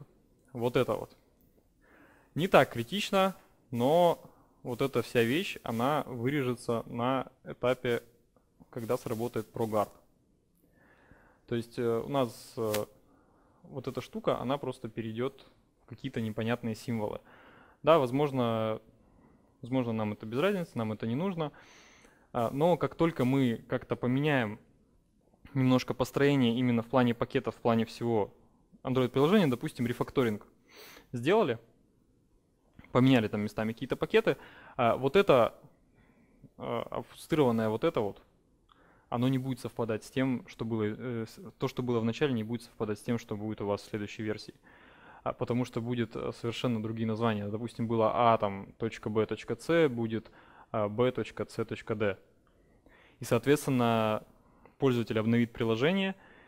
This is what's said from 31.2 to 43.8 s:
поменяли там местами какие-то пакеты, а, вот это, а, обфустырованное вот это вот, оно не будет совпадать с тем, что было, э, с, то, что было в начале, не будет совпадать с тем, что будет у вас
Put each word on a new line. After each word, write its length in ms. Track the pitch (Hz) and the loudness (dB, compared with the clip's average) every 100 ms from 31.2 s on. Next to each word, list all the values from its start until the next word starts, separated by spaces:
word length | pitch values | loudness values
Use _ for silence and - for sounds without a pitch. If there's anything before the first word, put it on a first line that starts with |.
| 123 214 180 113 - _ _ _ _ _ _ _ _ _ _ - - | 2 2 2 -2 -8 _ _ _ _ _ _ _ _ _ _ -20 -2
поменяли 360 | 131 131 131 107 | 4 6 6 4
там 140 | 107 | -2
местами 320 | 104 - 110 | -4 -4 -6
какие-то 220 | 113 131 131 | -6 -8 -6
пакеты, 420 | 160 220 220 139 - - - - | 0 2 2 0 -6 -20 -14 0
а, 180 | 117 113 | 2 2
вот 200 | 131 196 | 2 2
это, 440 | 196 135 110 - - _ _ _ _ _ _ _ - - | 6 6 4 0 -16 _ _ _ _ _ _ _ -20 -12
а, 300 | 131 120 - | -6 -6 -6
обфустырованное 800 | - - - - 160 131 113 110 | -10 -12 -16 -2 2 4 4 0
вот 140 | 110 | 0
это 180 | 165 147 | -2 0
вот, 200 | 101 - - _ _ _ _ _ _ _ _ | -2 -6 -16 _ _ _ _ _ _ _ _
оно 180 | 120 123 | -2 0
не 100 | 135 | 0
будет 220 | 131 127 | -4 -8
совпадать 440 | 117 - 113 107 | -8 -6 -4 -4
с 60 | - | -4
тем, 380 | - 135 120 - | -2 -2 -2 -8
что 180 | - 113 | -10 -6
было, 180 | 113 | -2
э, 420 | 107 110 120 117 110 | -2 -4 -8 -8 -8
с, 120 | - 110 - | -12 -18 -8
то, 80 | 135 | -6
что 160 | - | -4
было 160 | 123 120 | -2 0
в 60 | 113 | 0
начале, 280 | 113 151 | 0 0
не 100 | 120 | 0
будет 200 | 107 117 | -2 -6
совпадать 360 | - - 107 104 | -8 -6 -6 -4
с 40 | |
тем, 160 | - 117 | -4 -4
что 160 | - 107 | -4 -8
будет 240 | 107 107 | -6 -4
у 60 | 101 | -2
вас 140 | 101 | -4